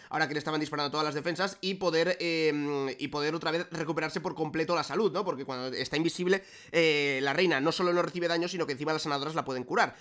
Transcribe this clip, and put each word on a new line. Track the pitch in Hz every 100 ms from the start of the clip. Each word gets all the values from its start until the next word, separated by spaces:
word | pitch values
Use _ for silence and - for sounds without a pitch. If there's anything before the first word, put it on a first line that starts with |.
| -
ahora | 156 151
que |
le | 147
estaban | 147 156
disparando | 151 147 143
todas | 147 151
las |
defensas, | 147 160 170 190 -
y | 190 190
poder, | 185 160 170 -
eh, | 170 165 156 147 147 143 135 -
y | 143
poder | 147 147 165
otra | 160
vez | 160 175
recuperarse | 165 156 160 156 160
por | 170
completo | 147 156 156 160
la | 175
salud, | 147 151 208
¿no? | 170
Porque | 202 135 135
cuando | 127 131
está | 131 131 147
invisible, | 165 - 180 196 - - -
eh, | 170 160 147 143 135
la | 139
reina | 143 185 139
no | 151
solo | 156 180
no | 175
recibe | 170 180 170
daño, | 170 175
sino | 180 147
que |
encima | 135 147
las | 156
sanadoras | 156 143 139 160
la | 135
pueden | 127 123
curar. | 196 175 -